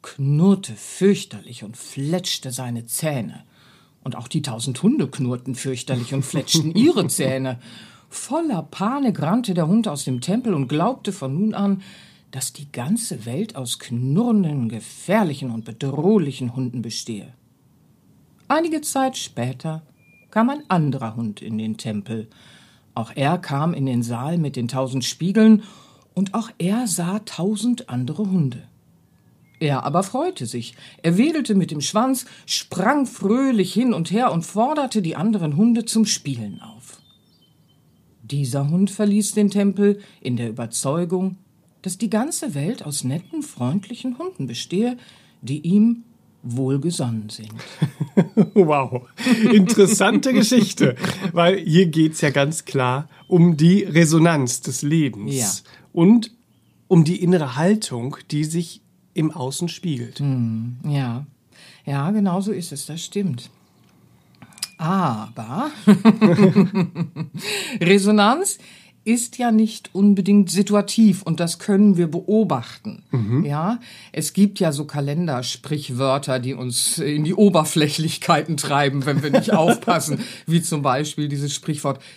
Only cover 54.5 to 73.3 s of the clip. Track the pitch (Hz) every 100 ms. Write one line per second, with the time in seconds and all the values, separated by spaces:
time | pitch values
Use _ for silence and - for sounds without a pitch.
54.5 | - - - 147 165 135 104 107 135 104
55.5 | - - - _ 175 180 233 - _ _
56.5 | _ _ _ - 180 151 180 175 180 139
57.5 | 127 175 214 - 123 127 - - 151 156
58.5 | 165 170 - _ _ _ - 156 160 131
59.5 | - 175 - 170 127 117 - 143 127 117
60.5 | 113 120 123 151 143 123 120 147 _ _
61.5 | _ - - - 139 156 214 196 180 196
62.5 | 202 170 143 - 165 - 202 190 120 -
63.5 | _ _ _ _ _ _ _ _ _ -
64.5 | - - - 160 190 160 107 113 - 113
65.5 | 156 294 - - 196 226 220 214 175 190
66.5 | 208 175 190 170 165 165 - 165 - 415
67.5 | 415 359 254 175 202 196 214 202 302 415
68.5 | - - - _ _ 214 240 - - 240
69.5 | 220 214 - - 185 202 196 180 208 170
70.5 | 170 202 208 202 - 214 180 - 165 170
71.5 | - - 196 208 175 170 160 - 214 202
72.5 | 131 - - 110 - - 127 104